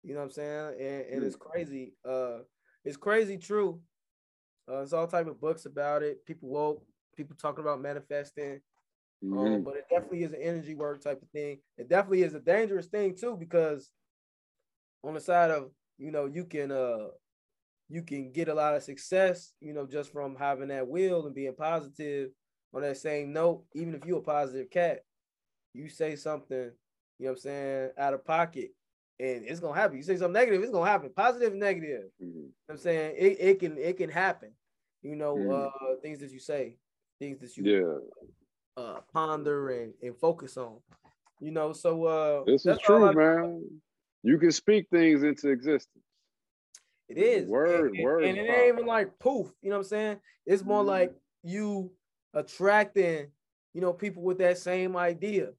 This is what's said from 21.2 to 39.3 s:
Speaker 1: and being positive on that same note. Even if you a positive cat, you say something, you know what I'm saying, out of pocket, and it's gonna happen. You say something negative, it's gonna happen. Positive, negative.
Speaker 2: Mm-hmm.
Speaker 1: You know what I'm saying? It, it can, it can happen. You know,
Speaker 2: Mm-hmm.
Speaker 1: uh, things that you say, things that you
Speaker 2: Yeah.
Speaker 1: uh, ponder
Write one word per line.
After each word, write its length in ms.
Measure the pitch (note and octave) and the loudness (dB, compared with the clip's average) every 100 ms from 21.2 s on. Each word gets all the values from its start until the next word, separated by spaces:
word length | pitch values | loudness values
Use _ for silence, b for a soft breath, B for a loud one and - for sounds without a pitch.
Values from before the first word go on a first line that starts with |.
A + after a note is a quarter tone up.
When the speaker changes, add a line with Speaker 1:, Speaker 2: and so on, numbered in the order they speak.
| D3+ | -4
Speaker 1:
and 80 | |
being 200 | C3+ C3+ | -8 -8
positive 760 | C3 D#3 E3 C#3 C#3 D3+ C#3+ C3+ _ _ _ _ | -6 -4 -4 -6 -12 -8 -6 -8 _ _ _ _
on 80 | B2+ | -8
that 140 | C#3+ C3+ | -6 -6
same 360 | D#3+ D3 C#3+ | -6 -6 -4
note. 320 | D3+ E3+ E3 _ | 0 0 0 _
Even 200 | C#3+ E3 | -10 -8
if 100 | D#3 | -8
you 120 | D#3 E3+ | -4 -4
a 60 | |
positive 480 | - D3 C#3 C3 B2+ | -2 -2 -2 -6 -4
cat, 300 | F3+ E3+ B2 _ _ _ _ _ _ _ | 0 0 -2 _ _ _ _ _ _ _
you 160 | B2 D#3 | -16 -16
say 280 | - D#3+ D3 | -6 -6 -4
something, 560 | D#3+ D3+ C#3+ C3 B2 A#2 _ _ _ _ | -8 -8 -6 -8 -8 -12 _ _ _ _
you 60 | C3 | -8
know 40 | |
what 0 | |
I'm 40 | B2+ | -6
saying, 520 | C#3 C#3+ C#3 C3+ C3 C3 | -8 -8 -6 -4 -6 -2
out 160 | C#3 | -2
of 100 | C3+ | -2
pocket, 460 | - D#3+ E3+ E3+ G#2+ _ _ _ _ _ | -2 0 0 -4 -12 _ _ _ _ _
and 240 | C3 B2 | -6 -6
it's 160 | A2 E3 | -8 -8
gonna 180 | E3 D3+ | -6 0
happen. 180 | G#3 C3 | 0 -2
You 60 | |
say 140 | D3+ F3+ | -4 -2
something 160 | F3+ | 0
negative, 300 | F#3+ B3 G3 | 2 2 2
it's 100 | A3+ | 2
gonna 180 | G3+ F3 | 0 2
happen. 200 | G3+ C3+ | 2 0
Positive, 400 | - A3+ B3 A#3 | 2 2 2 -2
negative. 560 | G3 G3+ F3+ D#3 B2 F#2+ _ | 0 -2 -2 -4 -8 -10 _
Speaker 2:
Mm-hmm. 160 | F3+ E3 | -14 -14
Speaker 1:
You 40 | |
know 80 | C3+ _ - | -16 _ -18
what 80 | |
I'm 40 | D3+ | -8
saying? 380 | F3 E3 D#3 D3 | -2 -2 -2 4
It, 180 | F#3+ - | 4 6
it 200 | F#3 G3 | 6 6
can, 180 | F3+ D3+ | 4 -2
it 180 | D#3+ F3+ | -4 -2
can 140 | E3 | -2
happen. 420 | D#3 F#3+ - G#2+ _ _ _ _ _ | 0 0 -2 -10 _ _ _ _ _
You 120 | C#3+ D3+ | -12 -6
know, 200 | D3 C#3+ | -2 -2
Speaker 2:
Mm-hmm. 280 | G2+ C#3 C#3 | 0 -2 -4
Speaker 1:
uh, 300 | C3+ C3+ C3 | -6 -4 -4
things 160 | D3+ D3 | -6 -14
that 120 | C#3 | -16
you 80 | C3 | -16
say, 380 | - D3 A#2 A#2+ _ _ _ _ | -8 -6 -6 -10 _ _ _ _
things 180 | C#3+ C3+ | -12 -12
that 160 | B2 - | -16 -4
you 80 | |
Speaker 2:
Yeah. 340 | G2 G2 F2 C#2+ A#1 - - _ _ _ _ - | 2 4 4 -2 -8 -20 -20 _ _ _ _ -14
Speaker 1:
uh, 240 | A#2+ F2+ - | -12 -12 -8
ponder 560 | D#3+ D#3 | -4 -2